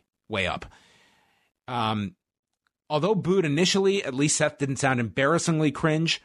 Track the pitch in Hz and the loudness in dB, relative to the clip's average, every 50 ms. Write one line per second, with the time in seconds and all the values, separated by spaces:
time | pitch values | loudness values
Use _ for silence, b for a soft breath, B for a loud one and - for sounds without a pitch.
0 | _ _ _ _ _ - 107 98 92 85 78 90 - - b b b b b b | _ _ _ _ _ -6 -4 -2 -2 -2 -4 -6 -10 -14 b b b b b b
1 | b b b b b b b b b b b _ - 127 127 117 110 110 110 104 | b b b b b b b b b b b _ -12 -8 -4 -2 -2 -2 -2 -2
2 | 101 90 - _ _ _ _ _ _ _ _ _ _ _ _ _ _ - 151 147 | -4 -8 -10 _ _ _ _ _ _ _ _ _ _ _ _ _ _ -4 -2 0
3 | 156 208 220 170 127 165 190 196 170 147 139 160 185 175 - 196 196 190 196 196 | 2 2 0 0 0 0 2 2 2 2 2 2 2 2 2 2 2 2 2 0
4 | - 139 123 135 147 151 - - 151 147 - - 143 135 131 - 143 135 127 120 | -2 -4 -2 0 0 0 2 2 0 0 0 -2 -4 -4 -2 0 0 0 0 0
5 | 117 107 - 127 135 143 165 165 - 170 160 156 156 143 139 - 165 156 151 160 | -2 -2 -2 0 2 2 2 2 0 0 0 2 2 0 0 0 0 0 0 2
6 | 165 156 - - | 0 -2 -2 -4